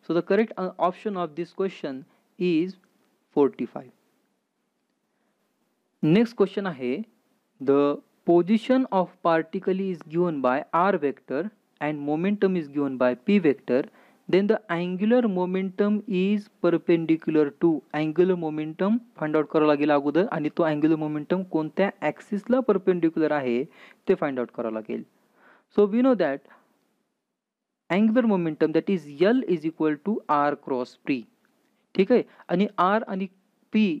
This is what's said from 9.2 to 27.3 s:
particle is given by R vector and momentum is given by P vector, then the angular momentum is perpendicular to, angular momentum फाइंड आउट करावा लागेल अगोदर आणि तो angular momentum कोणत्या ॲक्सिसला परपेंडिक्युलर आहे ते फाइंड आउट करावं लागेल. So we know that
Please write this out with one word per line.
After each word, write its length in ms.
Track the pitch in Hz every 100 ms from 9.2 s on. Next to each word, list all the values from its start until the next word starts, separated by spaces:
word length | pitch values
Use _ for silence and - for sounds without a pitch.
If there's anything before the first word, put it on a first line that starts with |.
particle 560 | 175 165 160 196 185 190
is 200 | 190 170 151
given 320 | 160 180 151
by 160 | 127 131 -
R 240 | 165 185 190
vector 540 | 143 127 - 135 202 - _ -
and 200 | 147 151 143
momentum 480 | 156 185 208 196 185
is 100 | 143
given 280 | 143 139 127
by 160 | 123
P 240 | 123 - 202
vector, 460 | 165 131 - 127 - - _ _ -
then 180 | 175 208
the 120 | 220 -
angular 520 | 170 180 180 214 247 233
momentum 720 | 185 180 185 190 185 208 208 202
is 420 | 185 190 208 202 _
perpendicular 880 | 170 170 - 170 160 160 - 156 147 139
to, 80 | 170 156 -
angular 420 | 151 156 156 180 180
momentum 600 | 160 151 156 160 190 233 - -
फाइंड 200 | 156 156
आउट 120 | 151
करावा 160 | 160 151
लागेल 240 | 143 151
अगोदर 360 | 147 143 147 202
आणि 160 | 165 151 -
तो 80 | 165
angular 320 | 151 156 160
momentum 400 | 156 151 147 185 185
कोणत्या 400 | 160 156 - 196 -
ॲक्सिसला 600 | 151 - - 202 - 247 254
परपेंडिक्युलर 640 | 196 190 180 160 160 151
आहे 320 | 151 127 120 143 - - _ -
ते 60 |
फाइंड 240 | 185 156 131
आउट 120 | 117 -
करावं 180 | 113
लागेल. 280 | 110 110 117 - _ _ _ _ _ _ -
So 100 | 208
we 80 | 220
know 120 | 262 233
that 140 | 160 139 - _ _ _ _ _ _ _ _